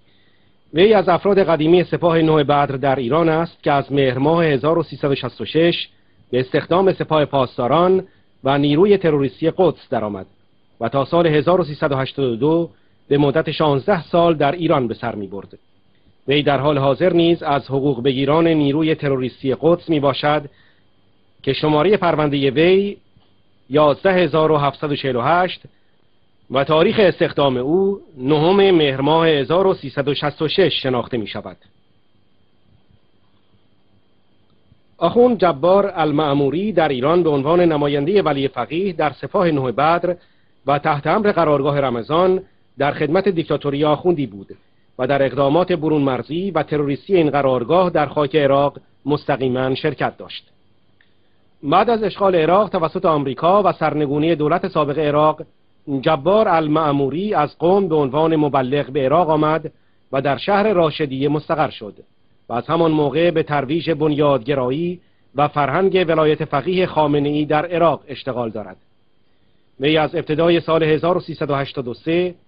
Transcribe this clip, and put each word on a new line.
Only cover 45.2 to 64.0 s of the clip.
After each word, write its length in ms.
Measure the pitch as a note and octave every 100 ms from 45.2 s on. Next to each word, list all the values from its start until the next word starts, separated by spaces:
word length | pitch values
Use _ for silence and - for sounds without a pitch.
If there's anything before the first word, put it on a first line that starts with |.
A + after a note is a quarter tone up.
اقدامات 500 | C3+ A#2+ C#3 D#3+ F3+
برون 300 | F3 D#3 D3+
مرزی 480 | C#3 B2 A#2 D#3+ G3
و 120 | D#3+
تروریستی 540 | C#3+ D3 C#3+ C#3 - F#3+
این 140 | D3+
قرارگاه 600 | C#3+ C3+ B2+ A#2 E3+ F3+
در 160 | D#3+ C#3+
خاک 300 | D3+ C#3+ D#3
عراق 420 | C#3 C#3 C#3+ - - _ C3+
مستقیماً 680 | C#3+ - C3+ C3 B2+ C3
شرکت 420 | C3 D#3 C#3 B2 -
داشت. 320 | F2+ - - _ _ _ _ _ _ _ _ _ _ _
بعد 280 | C#3+ F3 G#3+
از 120 | A3+
اشغال 320 | G#3 - G3
عراق 340 | F3+ D#3 F#3 G#3
توسط 360 | F#3 D#3+ F#3
آمریکا 580 | F3+ D3+ C3+ B2 E3 G3+
و 100 | F#3
سرنگونی 640 | D#3 D#3 C#3+ D3 D3 D#3+
دولت 340 | D#3+ D3+ F3 F#3
سابق 300 | D#3+ C#3+ C#3+
عراق، 440 | D3+ D3 D#3 D3+ D#3 _ _ _ - C#3
جبار 480 | D#3 D#3 D3 G#3 G#3+
المعموری 840 | E3 D#3 D#3 D#3 C#3+ C3+ D3 G#3
از 240 | F3+ D3 -
قم 300 | E3 G3 F#3+
به 60 |
عنوان 420 | D#3 C#3 C#3+ D#3+ D#3+
مبلغ 540 | D3 C#3+ B2+ C#3+ C3
به 100 | C#3
عراق 300 | C3 D#3+ D#3+
آمد 420 | D#3 D3+ D#3+ D#3 - _ _ _
و 80 | C3+
در 160 | C#3 C3
شهر 360 | - G3+ G#3+
راشدیه 560 | F3+ D#3+ - D3 C3 C#3+
مستقر 420 | D3 - D#3 C#3
شد 240 | - G#2 F2+ - _ _ _ -
و 40 |
از 140 | A#2 A#2+
همان 240 | E3 E3
موقع 400 | D#3 D3 C#3 E3+
به 120 | D#3+
ترویج 480 | D3+ D3 B2+ E3 D#3
بنیادگرایی 1080 | D3+